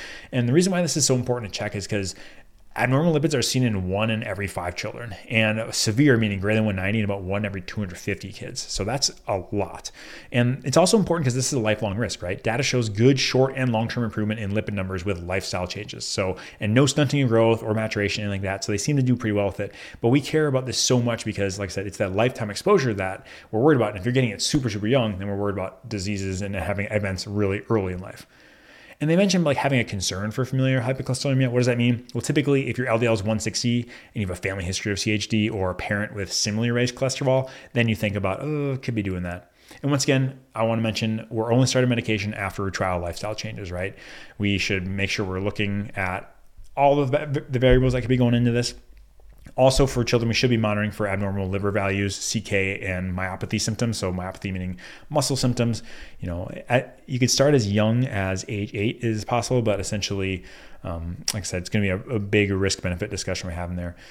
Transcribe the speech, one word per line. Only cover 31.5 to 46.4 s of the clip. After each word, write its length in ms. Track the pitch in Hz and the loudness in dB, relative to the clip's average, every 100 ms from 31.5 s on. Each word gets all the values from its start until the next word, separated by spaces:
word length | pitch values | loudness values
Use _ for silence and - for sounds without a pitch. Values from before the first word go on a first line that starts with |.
| 123 | 4
does 80 | 123 | 2
that 100 | 120 | 4
mean? 280 | 120 117 - | 4 2 -2
Well, 60 | 120 | -4
typically, 460 | - 151 139 139 127 | 0 2 4 2 2
if 100 | 117 | -2
your 100 | 127 | 2
L 120 | 113 | 4
D 60 | 117 | 4
L 80 | |
is 100 | 113 | 2
one 160 | 98 110 | 2 0
sixty 440 | 107 - 120 120 | -2 -2 0 0
and 60 | 117 - - | -2 -12 -10
you 140 | 110 95 | -4 -4
have 100 | 87 | -2
a 40 | |
family 240 | 95 98 87 | -4 -2 -4
history 260 | 98 107 | -4 -2
of 80 | 98 | -2
C 120 | 110 | 0
H 180 | 107 104 | 0 2
D 200 | 110 107 | 2 2
or 200 | 110 92 | 0 -2
a 40 | |
parent 400 | 90 - 104 107 | -2 -2 -2 -2
with 200 | 104 92 | -6 -6
similarly 360 | - 107 107 120 | -2 -2 0 0
raised 260 | 120 123 - | 2 0 0
cholesterol, 540 | 135 - 135 131 131 - - | -2 0 2 2 0 -10 -4
then 160 | 123 117 | 0 2
you 80 | 104 | 2
think 220 | 104 98 | 0 0
about, 240 | 95 92 | -2 -2
"Oh, 360 | 147 151 143 131 | -4 -2 -2 -4
could 140 | - 113 | -4 -4
be 60 | |
doing 220 | 98 90 | -2 -4
that." 300 | 87 90 - _ - - | -4 -8 -12 _ -20 -6
And 80 | 135 | 0
once 140 | 143 | 0
again, 360 | - 135 131 - _ | 2 2 2 -4 _
I 100 | 110 | -2
wanna 180 | 113 113 | 0 2
mention 440 | 113 107 110 110 - | 0 0 -2 -2 -4
we're 240 | 117 117 | -2 2
only 140 | 123 131 | 4 6
starting 200 | 131 127 | 4 4
medication 460 | 117 113 107 104 | 2 0 0 0
after 360 | 107 98 - 98 | -4 -6 -2 -4
trial 280 | - 95 90 | 0 0 0
lifestyle 360 | 87 - 104 110 | -4 -6 -6 -6
changes, 360 | - 113 92 | -8 -10 -8
right? 240 | 87 95 - - - - - | -6 -6 -8 -16 -18 -18 -2
We 200 | 104 98 | 0 2
should 280 | - 98 90 | 0 -2 -2
make 240 | 98 98 | -2 -2
sure 160 | - 95 | -2 -2
we're 140 | 92 | -2
looking 520 | 98 - 101 101 101 - | -4 -2 -2 -2 -4 -4
at 400 | 92 95 - - | -4 -4 -10 -20